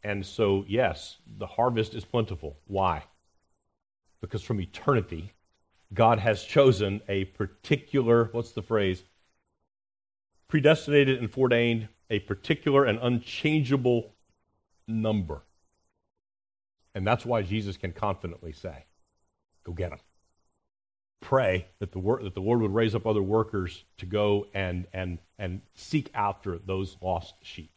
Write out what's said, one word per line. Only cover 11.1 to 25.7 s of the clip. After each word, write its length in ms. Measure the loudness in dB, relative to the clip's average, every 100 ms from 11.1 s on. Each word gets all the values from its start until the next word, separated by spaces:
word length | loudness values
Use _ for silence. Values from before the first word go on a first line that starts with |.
| 2
and 120 | -2
foreordained 580 | 2 4 4 4 0 -4 _ _
a 80 | -4
particular 680 | -2 -8 -2 -2 2 4
and 140 | 4 2
unchangeable 1120 | 0 -2 -4 -4 0 2 2 2 2 2 -2 _ _ _ _ _ _ _ -6
number. 540 | -2 0 0 -2 -8 _ _ _ _ _ _ _ _ _ _ _ _ _ _ _
And 120 | -6 -2
that's 180 | -2
why 160 | 0 -2
Jesus 340 | -2 -4 -6 -8
can 160 | -10
confidently 600 | -6 -4 -4 -8 -12 -14
say, 320 | -14 -14 -14 _ _ _ _ _ _ _ _
"Go 80 | -14
get 200 | -8 -8
'em." 80 | -8 _ _ _ _ _ _ _ _ _ _ _ _
Pray 460 | 0 2 2 0 -4 _
that 120 | -10
the 60 | -6
wor-, 240 | -2 -2
that 120 | -4
the 60 | -6
Lord 200 | 0 2
would 140 | 2
raise 200 | 2 0
up 120 | 0 0
other 160 | 0
workers 640 | 2 0 0 -4 -6 -10 _ -16
to 80 | -6
go 400 | 0 2 2 0
and, 320 | -6 -4 -4 -6
and, 260 | -8 -6 -8 _ -10
and 220 | -8 -8 -14